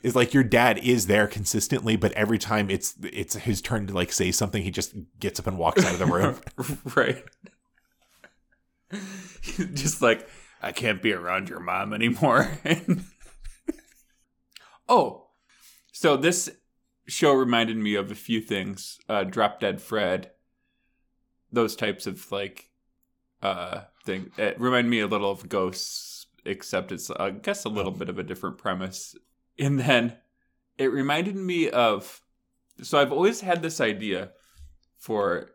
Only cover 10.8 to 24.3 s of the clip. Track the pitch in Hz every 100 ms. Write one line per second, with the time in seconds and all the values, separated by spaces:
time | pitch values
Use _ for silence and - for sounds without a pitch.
10.8 | 120 98 104 95 87 92 92 85 87 92
11.8 | 101 107 117 120 147 120 - - 143 160
12.8 | - 175 - _ - - - - - -
13.8 | _ _ _ _ _ _ _ - _ _
14.8 | - 240 127 - _ _ _ _ - _
15.8 | _ - 165 139 156 175 - - _ _
16.8 | _ _ - - 156 135 127 120 113 110
17.8 | 107 104 98 104 - 113 107 101 95 95
18.8 | - - - 104 95 104 107 - 104 92
19.8 | - 107 95 92 - _ _ _ _ _
20.8 | _ _ _ _ _ _ _ 120 113 -
21.8 | 110 98 - - - 101 101 - _ _
22.8 | _ _ _ _ _ _ 98 90 87 90
23.8 | - _ - 190 185